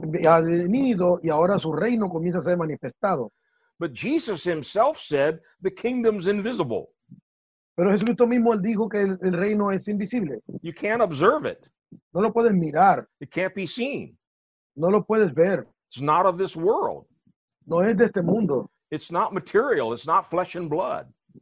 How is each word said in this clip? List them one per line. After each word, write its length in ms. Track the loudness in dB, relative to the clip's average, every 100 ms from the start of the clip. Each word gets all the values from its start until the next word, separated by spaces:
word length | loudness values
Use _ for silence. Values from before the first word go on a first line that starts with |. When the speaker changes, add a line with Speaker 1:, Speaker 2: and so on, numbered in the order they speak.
| -6 0 6
Speaker 1:
ha 140 | 6
venido 800 | 4 0 0 0 0 2 2 0
y 80 | 0
ahora 300 | 2 2 2
su 140 | -2
reino 340 | -2 0 0 -2
comienza 320 | -2 -2 -2
a 40 |
ser 120 | 0 -2
manifestado. 760 | -2 -6 -10 -4 -2 -2 -4 _ _ _ _ -10
Speaker 2:
But 160 | -8
Jesus 520 | -6 -4 -2 -2 -6 -4
himself 540 | -6 -4 0 0 0
said, 420 | -2 0 0 -2 _ _
"The 100 | -8
kingdom's 560 | -4 -4 0 0 0 0
invisible." 640 | -2 -2 -4 -2 -4 -6 _ _ -20 _ _ _ _ _ 0
Speaker 1:
Pero 160 | 2
Jesucristo 360 | 2 0 2 2
mismo, 260 | 2 2
él 80 | 2
dijo 260 | 0 -2 -2
que 140 | 0
el, 160 | -2 0
el 120 | -2
reino 380 | 0 0 0 0
es 160 | -2 -4
invisible. 520 | -6 -4 -4 -4 -6 -12 -12
Speaker 2:
You 120 | -12
can't 280 | -8 -4 0
observe 440 | 0 2 2 2 -2
it. 220 | -8 _ _ _ -20 _
Speaker 1:
No 80 | -2
lo 100 | 0
puedes 220 | 2 4
mirar. 540 | 4 2 4 4 4 -2 -14
Speaker 2:
It 120 | -10
can't 240 | -4 -4 -4
be 100 | -8
seen. 520 | -6 -6 -6 -10 _ _ _ _ _ _ -2
Speaker 1:
No 140 | 2
lo 140 | 2
puedes 300 | 2 2 2
ver. 340 | 4 2 2 -6 _ _
Speaker 2:
It's 100 | -6
not 260 | 2 4 4
of 120 | 2
this 180 | -4 -2
world. 500 | 0 0 0 -6 -14 _ _ _ _ _ -4
Speaker 1:
No 160 | 0
es 160 | 2 2
de 80 | 2
este 160 | 2
mundo. 480 | 0 2 2 0 -4 _ -12
Speaker 2:
It's 200 | -12 -6
not 220 | -4 -2
material. 600 | -4 -2 0 2 0 0
It's 120 | -4 0
not 240 | 0 0
flesh 260 | -2 -4 -6
and 140 | -4
blood. 380 | -4 -4 -6 -10 _ _ -16